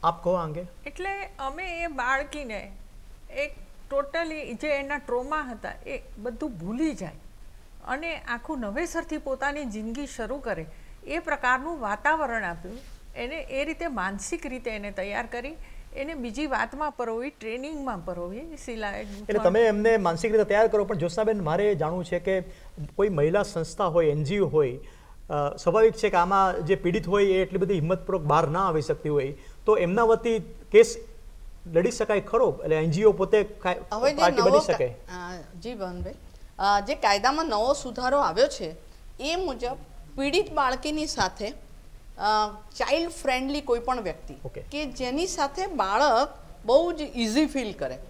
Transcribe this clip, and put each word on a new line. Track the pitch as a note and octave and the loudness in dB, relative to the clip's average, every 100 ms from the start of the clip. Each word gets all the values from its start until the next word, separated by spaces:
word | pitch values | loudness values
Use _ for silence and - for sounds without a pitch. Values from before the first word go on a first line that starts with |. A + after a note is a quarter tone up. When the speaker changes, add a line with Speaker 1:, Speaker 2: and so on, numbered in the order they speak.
Speaker 1:
આપ | E3 E3+ | 0 0
કહો | F3 | 0
આ | F3+ | 0
અંગે. | E3 D3+ F3+ - - | -2 -6 -10 -14 -16
Speaker 2:
એટલે | D4 F#4 G4 G4 - | -8 -8 -6 -10 -10
અમે | C4+ D4+ F#4 E4+ | -10 -8 -8 -6
એ | E4+ | -6
બાળકીને | C#4 B3 C4+ D4 D4+ C4 G#3 G3 - - - - - - - | -4 -2 -2 -2 -8 -8 -8 -10 -14 -18 -18 -20 -18 -12 -6
એક | A#3 - - - - | -6 -6 -16 -18 -6
ટોટલી | C#4 C#4 E4 E4 D#4 C#4+ | -4 -2 -2 -4 -6 -8
જે | A#3+ D4+ | -6 -2
એના | C#4 C#4 C#4+ | -2 -2 -6
ટ્રોમા | C#4 B3 C4 D#4 | -2 -4 -2 -4
હતા | C4+ A3 - - - | -4 -8 -10 -12 -10
એ | C4+ - - | -10 -10 -10
બધું | A3 A3+ D4+ | -10 -6 -8
ભૂલી | G3+ E3 A#3 D#4+ | -6 -8 -2 -2
જાય | G#3 F3+ - - - - - - - - | -2 -10 -12 -18 -18 -18 -18 -20 -18 -8
અને | C4 E4 D#4 | -6 -4 -8
આખું | - B3 - D4+ | -6 -8 -6 -6
નવેસરથી | G#3+ A3 E4+ E4 E4 D#4 | -4 -4 -4 -4 -4 -6
પોતાની | - C4 C#4 C#4+ C4+ | -4 -2 -2 -2 -6
જિંદગી | G#3+ A3 A#3 C#4+ | -6 -8 -6 -8
શરૂ | - A3 C#4 | -8 -6 -6
કરે | B3+ E3+ D#3+ - - - - | -4 -6 -6 -14 -18 -18 -6
એ | D4+ | -6
પ્રકારનું | E4+ D4 B3+ B3+ C#4+ E4 | -4 -2 2 0 0 -6
વાતાવરણ | A3 G3+ C#4+ D#4+ C#4+ A#3 | -4 0 2 2 0 -2
આપ્યું. | G3 E3+ F#3 A3+ C#4 - - - | -4 -6 -10 -14 -14 -18 -16 -10
એને | A#3+ D#4+ | -8 -8
એ | - C4+ D4 | -6 -4 -4
રીતે | D#4+ E4+ | -4 -4
માનસિક | B3 F#3 G3 - A#3 C#4+ | -4 -4 -4 -8 -8 -6
રીતે | B3+ A3+ | -8 -6
એને | G#3+ G3+ | -6 -8
તૈયાર | G3+ G3+ G#3 A3 | -6 -4 -4 -6
કરી, | A#3+ B3+ D#4+ - - - - | -8 -10 -12 -14 -16 -16 -10
એને | C#4 | -8
બીજી | D#4+ A#3+ A3 D4+ | -6 -8 -4 -2
વાતમાં | A#3+ A3+ C4+ D4+ | 0 -2 -2 -6
પરોવી, | - A#3+ A3+ C4 | -4 -4 -4 -6
ટ્રેનિંગમાં | - A3 A#3+ C#4 D#4 C4+ G3+ E3+ | -8 -10 -8 -8 -8 -6 -6 -6
પરોવી, | F3 F3 G3+ E4 D4+ - | -8 -8 -8 -12 -14 -10
સિલાઈ | A3+ G#3 G3+ G#3+ G3+ G#3 | -8 -6 -6 -10 -12 -2
Speaker 1:
એટલે | G#3 | 2
તમે | F3 G3 | 4 6
એમને | A3+ G#3 A3 A3+ | 6 6 4 4
માનસિક | F3+ E3 A3+ | 4 0 2
રીતે | A3 | 2
તૈયાર | G#3 G3+ A3+ | 4 6 6
કરો, | A3 G3 | 4 0
પણ | F3+ | 0
જ્યોત્સનાબેન, | E3+ E3+ A3 G#3+ | -2 0 0 2
મારે | D#3+ E3+ G#3 | 0 2 2
એ | F#3+ | 2
જાણવું | D#3 F3+ F3 | 0 -2 -2
છે | F3 | -2
કે | F3 F#3+ F3+ - - - D3 - | 0 0 -2 -14 -18 -12 -10 0
કોઈ | G#3 | 2
મહિલા | E3+ D3+ F#3 | 4 4 4
સંસ્થા | G3 F3 D#3+ - F#3+ | 2 -2 -6 0 2
હોય, | E3 D#3+ | 4 4
એન | D3 | 4
જી | C#3+ G3+ | 0 2
ઓ | F3 | 2
હોય, | D#3 C#3 B2+ - - - - - | 4 2 0 -12 -20 -20 -20 -4
અ, | D3 C#3+ - | -2 -2 0
સ્વાભાવિક | - F#3+ A3+ | 2 6 6
છે | A3 G#3 | 6 2
કે | F#3 | 4
આમાં | F3 G3 F#3+ F3 D#3 | 4 4 4 2 0
જે | F#3+ | 2
પીડિત | E3+ F#3 E3 | 2 0 2
હોય | G3+ G3+ | 4 4
એ | F#3 | 4
એટલી | F#3 F#3 | 2 0
બધી | F3 | 2
હિંમતપૂર્વક | F#3+ D3+ F#3 - F3+ | 2 2 0 0 -2
બહાર | D3 D3 D#3+ | 4 4 4
ના | D#3+ G3 | 2 2
આવી | D#3 | 0
શકતી | C#3+ D3 D3+ | 0 -2 2
હોય, | D3 C3+ C#3+ - - - | 0 0 -6 -16 -6 2
તો | G#3+ | 4
એમના | F3 G3 | 4 4
વતી | A#3 A3+ A#3 A3+ E3 - - | 6 6 4 0 -2 -14 6
કેસ | G#3 A3+ - - - - - - - F3 | 8 8 4 -12 -16 -18 -16 -16 -14 0
લડી | E3 G3+ | 2 2
શકાય | A#3+ G#3+ G#3 | 0 0 0
ખરો? | - A3+ A#3+ C3+ | 2 2 4 2
એટલે | - D#3 | 0 2
એન | D#3+ | 2
જી | D#3+ | 6
ઓ | G#3+ | 6
પોતે | F3 F#3+ G#3+ | 6 4 4
કાંઈ | G#3 - F#3 F3+ - | 2 -2 -2 -2 -4
Speaker 3:
હવે | G#3 B3+ | 0 2
જે | D4 | 6
Speaker 1:
પાર્ટી | F3 - | 4 6
Speaker 3:
નવો | A#3+ | 8
Speaker 1:
બની | C#4 | 6
શકે? | D4+ A3+ B2+ | 6 2 0
Speaker 3:
કા-, | A2 - F3+ F3 F3+ | -4 -12 -12 -10 -12
અ, | D3 F3+ | -14 -14
જી | G#3 | -12
ભવનભાઈ, | A#3+ F#3+ F3+ F3+ C#4 - - - - | -8 -8 -6 -10 -10 -18 -18 -18 -2
અ, | G3 G3+ G3+ | 4 4 2
જે | D4 | 0
કાયદામાં | A3+ G3+ A#3 D4+ D#4+ | 4 4 4 2 0
નવો | G#3+ A#3 | 2 2
સુધારો | C#4+ B3+ A#3+ B3 C#4 | 2 -2 -4 2 2
આવ્યો | A3+ E3+ C#4 | 2 4 2
છે | - F3 E3 - - - - | 2 -8 -10 -18 -20 -18 -8
એ | C4+ E4+ | -4 -2
મુજબ | F#4 B3 A#3+ C4+ - - - - | -2 -4 -6 -8 -12 -18 -14 -4
પીડિત | C#4 F4 - | 2 2 2
બાળકીની | D#4 C4+ C4 D4 D4+ D4+ | 2 0 0 -2 -4 -4
સાથે, | - F#3+ - G#3+ C#4+ - - - - - - | 0 -2 -2 -10 -10 -16 -18 -18 -18 -18 -4
અ, | G3+ G#3+ G#3+ G3+ - - | 0 2 2 -4 -16 -6
ચાઇલ્ડ | B3 D4+ E4+ | 0 0 0
ફ્રેન્ડલી | - - B3+ C4+ C#4+ | -2 0 0 0 -4
કોઈ | C#4+ A#3 | 0 -2
પણ | A#3 B3+ | 0 -2
વ્યક્તિ | G3 D3+ - C#3 C3 | -2 -8 -10 -12 -10
Speaker 1:
ઓકે. | - | -10
Speaker 3:
કે | - C#4+ D4+ | -10 -6 -6
જેની | - B3+ C4+ F#4 | -4 -4 -2 -2
સાથે | F4+ C#4 C#4+ G4 | -2 -2 -2 -6
બાળક | D#4 F#3+ G#3 D4 A3+ C#4 - - - G#3+ | -2 0 4 6 6 2 -4 -18 -12 4
બહુ | C4+ F4 | 4 6
જ | E4 | -2
ઇઝી | D4 B3 A3+ A#3 D4+ | -6 -2 0 2 2
ફીલ | C#4 A3+ | 0 -4
કરે | F3+ C3+ B2+ - | -6 -8 -8 -14